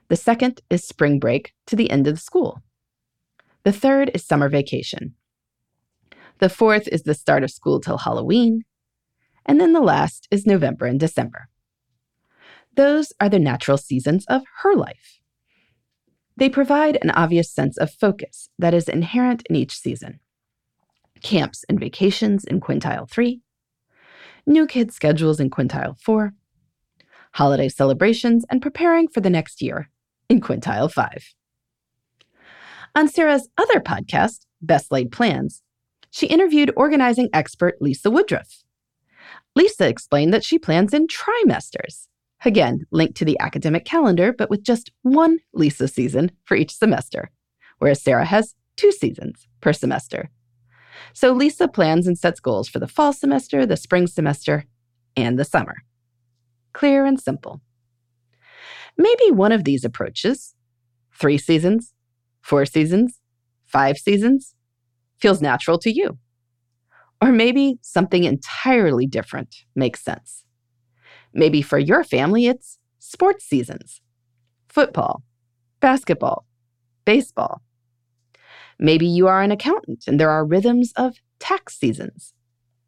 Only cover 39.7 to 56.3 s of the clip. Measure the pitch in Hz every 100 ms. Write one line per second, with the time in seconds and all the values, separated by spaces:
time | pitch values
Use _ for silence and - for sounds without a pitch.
39.7 | - 147 113 - 143 156 208 - 330 -
40.7 | 165 202 302 320 - - 466 330 - -
41.7 | - - - - _ _ _ 247 196 123
42.7 | 139 - 160 160 - 156 - - 143 156
43.7 | 165 - 330 277 175 202 247 - 208 247
44.7 | 233 - _ 254 285 330 330 - - 147
45.7 | - 135 - 120 135 180 - - - 147
46.7 | - 208 143 - - - _ _ _ _
47.7 | _ 143 139 143 123 160 208 214 _ _
48.7 | - 403 - - - - - _ _ 147
49.7 | 151 131 131 - - 160 _ _ _ _
50.7 | _ _ - - - 254 254 285 - 349
51.7 | 214 160 165 180 175 175 - 127 101 127
52.7 | - - - 294 269 277 277 - 277 240
53.7 | 185 - 180 175 - 151 147 - 147 -
54.7 | _ _ _ _ 131 117 127 143 151 -
55.7 | - - _ _ _ _